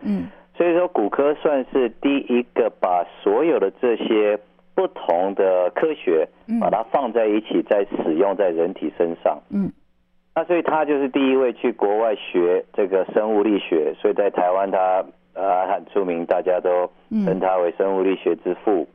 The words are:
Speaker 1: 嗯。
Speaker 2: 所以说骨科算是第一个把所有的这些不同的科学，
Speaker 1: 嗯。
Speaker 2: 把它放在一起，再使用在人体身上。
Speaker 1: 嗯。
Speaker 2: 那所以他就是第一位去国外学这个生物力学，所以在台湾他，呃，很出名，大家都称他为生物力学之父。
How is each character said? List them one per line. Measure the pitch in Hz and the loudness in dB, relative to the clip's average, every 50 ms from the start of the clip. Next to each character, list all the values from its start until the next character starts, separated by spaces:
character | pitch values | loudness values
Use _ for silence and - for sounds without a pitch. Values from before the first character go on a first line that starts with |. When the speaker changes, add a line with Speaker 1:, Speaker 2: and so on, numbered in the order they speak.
Speaker 1:
嗯。 | - 208 202 190 - - - - - _ _ - | -6 -6 -4 -4 -6 -10 -14 -20 -20 _ _ -2
Speaker 2:
所 | 170 175 | 0 2
以 | 165 | 2
说 | 175 180 175 | 0 0 -2
骨 | - - 107 98 | -2 -2 -2 -2
科 | - - 139 147 151 | 0 0 0 0 0
算 | 147 - 160 147 135 127 - | 0 0 0 0 0 -4 -2
是 | - 139 127 113 110 - | 0 0 0 0 -2 -4
第 | - 139 143 139 | -2 -2 -2 -2
一 | - - 123 123 120 - _ | -2 0 0 -2 -2 -2 _
个 | - 117 104 - - | -2 0 0 -2 -2
把 | - 92 90 87 85 - - - | -2 0 0 0 -2 -4 -8 -4
所 | - 104 101 120 156 | 0 0 2 2 2
有 | 170 147 107 | 2 2 2
的 | 98 98 - - | 0 -2 -2 -2
这 | - 123 113 | -2 0 0
些 | - - - 113 107 104 104 104 104 - _ _ _ _ _ - | 0 0 0 2 2 2 2 0 -2 -6 _ _ _ _ _ -2
不 | - 190 175 | -2 -2 -2
同 | - - - - 82 87 92 98 98 | -4 -6 -2 0 0 0 0 -2 0
的 | 101 98 95 92 90 90 90 - | 0 2 2 4 2 2 0 0
科 | - 170 160 151 | -2 -2 -2 -2
学， | - - 95 82 78 85 - _ _ - - | -4 -2 0 0 0 0 -2 _ _ -8 -6
Speaker 1:
嗯。 | 220 233 | -4 -2
Speaker 2:
把 | 143 87 | 0 0
它 | 87 104 117 - | 0 -2 -2 -2
放 | - 147 - 117 | -2 -2 -2 0
在 | 104 117 110 107 | 0 0 2 2
一 | 104 107 | 0 0
起， | - - - 113 107 - | -2 -2 -2 -2 0 2
再 | 110 101 101 - - - - | 0 0 0 -2 -4 -4 -2
使 | 87 78 | -2 0
用 | 80 98 98 95 | 2 2 0 2
在 | 92 101 90 | 2 0 0
人 | 82 82 82 90 92 | 2 0 -2 -2 -2
体 | - - 76 - - | -6 -8 -8 -2 -2
身 | 87 85 85 - - | -2 -2 -2 -2 -2
上。 | 85 78 - - _ | -2 -2 -2 -8 _
Speaker 1:
嗯。 | 202 202 190 - - - _ _ _ _ _ _ _ _ _ _ _ | -4 -4 -4 -4 -6 -10 _ _ _ _ _ _ _ _ _ _ _
Speaker 2:
那 | 160 165 | -6 -2
所 | 160 180 | 0 0
以 | 170 | 0
他 | 160 - 151 156 151 | 2 0 0 0 0
就 | 143 147 139 | 0 0 0
是 | 139 131 | 0 -2
第 | 127 143 135 131 | 0 0 2 2
一 | 131 | 4
位 | 131 131 123 | 4 2 0
去 | 110 - - 123 113 | -2 -2 -4 -4 -2
国 | - 104 101 104 107 | 0 0 0 2 2
外 | 113 113 104 | 2 0 0
学 | - - - - 92 87 87 90 92 - - | -2 -6 -4 0 0 2 2 2 0 -2 -4
这 | - - 104 90 | -2 -2 -2 0
个 | 95 95 90 | 2 0 0
生 | - - 110 107 110 110 | 0 0 -2 0 2 0
物 | 104 | 2
力 | 104 110 104 95 | 2 2 0 0
学， | - - 87 80 76 71 - - | 0 0 0 0 0 0 -4 -2
所 | - 104 | -2 0
以 | 95 | 0
在 | 101 101 98 | 2 0 0
台 | - - 90 90 | 0 0 0 2
湾 | 92 95 98 98 | 2 0 0 0
他， | 95 95 92 92 92 92 90 90 - _ _ _ _ | 0 0 2 2 0 0 -2 -4 -12 _ _ _ _
呃， | 87 92 98 90 90 92 | -4 -2 0 0 0 0
很 | 92 98 90 82 - | 0 -2 -4 -4 -4
出 | - 104 95 | -4 -2 -2
名， | 90 85 85 85 - | 0 -2 -4 -2 0
大 | 95 90 85 | -2 0 2
家 | 90 90 90 | 0 0 0
都 | 82 90 90 90 87 87 - _ _ _ 110 107 101 | 2 0 0 0 0 -2 -6 _ _ _ -4 -2 0
称 | 95 95 92 | 0 0 0
他 | 92 92 92 92 | 0 0 0 2
为 | 87 85 82 | 0 -2 0
生 | - 98 98 98 95 | -2 -2 0 0 0
物 | 92 | 0
力 | 98 95 | 0 0
学 | - - 90 85 82 - | 0 -2 -2 -2 -2 -4
之 | 90 87 - - | -6 -6 -2 0
父。 | 110 101 - - - | 0 0 0 -2 -4